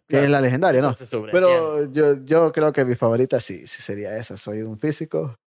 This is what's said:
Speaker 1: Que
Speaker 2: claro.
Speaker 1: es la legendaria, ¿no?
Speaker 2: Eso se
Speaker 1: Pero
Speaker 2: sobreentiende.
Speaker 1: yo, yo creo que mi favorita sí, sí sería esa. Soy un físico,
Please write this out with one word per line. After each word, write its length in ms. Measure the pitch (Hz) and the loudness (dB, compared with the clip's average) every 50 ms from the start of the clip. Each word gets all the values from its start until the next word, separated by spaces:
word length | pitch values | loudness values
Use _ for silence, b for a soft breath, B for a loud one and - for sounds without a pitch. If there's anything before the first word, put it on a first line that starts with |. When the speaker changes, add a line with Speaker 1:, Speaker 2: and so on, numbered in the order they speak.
| _ _ | _ _
Speaker 1:
Que 100 | - 139 | 0 2
Speaker 2:
claro. 80 | 143 | 2
Speaker 1:
es 60 | 143 | 2
la 100 | 143 139 | 2 2
legendaria, 400 | 135 123 127 123 143 143 135 127 | 2 2 0 2 2 2 2 2
¿no? 80 | 143 135 | 2 0
Speaker 2:
Eso 160 | 117 - 131 | -2 -4 -8
se 0 | 113 127 113 107 104 | -8 -8 -8 -6 0
Speaker 1:
Pero 560 | - 180 185 180 175 170 160 156 151 151 147 | 0 4 4 6 4 4 2 0 -2 -2 -4
Speaker 2:
sobreentiende. 80 | 139 131 | -2 0
Speaker 1:
yo, 320 | 151 151 147 143 135 131 | 2 4 4 4 2 0
yo 260 | 131 156 165 165 156 | 2 2 4 4 4
creo 220 | 151 156 156 151 143 | 2 2 0 2 2
que 120 | 143 131 | 2 0
mi 100 | 123 120 | 0 0
favorita 440 | - 123 113 113 117 131 - - 120 | 0 0 0 2 2 2 0 0 -2
sí, 280 | - - 95 - - - | -4 -6 -10 -14 -14 -14
sí 140 | - - | -16 -14
sería 360 | - - 101 104 104 95 110 110 | -12 -10 -10 -10 -8 -10 -10 -10
esa. 200 | 113 - 101 98 | -10 -12 -14 -14
Soy 240 | - 107 104 107 110 | -12 -10 -8 -8 -8
un 140 | 110 110 104 | -8 -8 -6
físico, 560 | - 156 143 - 165 - - 156 160 135 113 - _ _ _ | -4 -4 -4 -4 -8 -6 -6 -6 -6 -6 -10 -14 _ _ _